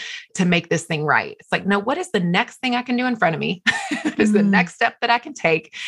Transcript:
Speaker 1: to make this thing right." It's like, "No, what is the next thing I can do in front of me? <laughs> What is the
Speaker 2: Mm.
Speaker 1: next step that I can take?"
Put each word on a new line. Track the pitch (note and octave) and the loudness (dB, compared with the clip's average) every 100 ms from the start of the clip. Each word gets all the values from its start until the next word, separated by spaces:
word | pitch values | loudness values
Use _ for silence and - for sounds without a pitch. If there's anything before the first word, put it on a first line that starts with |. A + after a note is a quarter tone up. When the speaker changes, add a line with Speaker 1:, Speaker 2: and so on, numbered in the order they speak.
| - - - | -12 -14 -8
Speaker 1:
to | - | -2
make | F3+ E3+ - | 2 2 0
this | E3+ | -2
thing | - D#3 | -2 -2
right." | D3+ A#2 F#2+ - | 2 2 0 -8
It's | - | -6
like, | F3+ F#3 | -4 0
"No, | G3+ | 0
what | G#3 D4 | 0 -4
is | F4 | -2
the | G#3 | -2
next | F3 F3+ A#3+ - | 0 0 -2 -4
thing | B3+ A#3+ | -4 -4
I | |
can | B3 A#3+ | -2 -2
do | B3+ | -2
in | A3+ | 0
front | F3+ | 0
of | D3+ | 0
me? | C#3 F3+ - | -4 -2 -2
<laughs> | - - C#4 D#4 - | -2 -4 -4 -2 0
What | |
is | G#3+ | 2
the | G#3 | 4
Speaker 2:
Mm. | G3+ | 4
Speaker 1:
next | G3 F3 - | 4 2 0
step | - - | -2 0
that | A#3 | 0
I | - | 0
can | - | -2
take?" | - E3 D#3+ - - | -2 0 0 -2 -14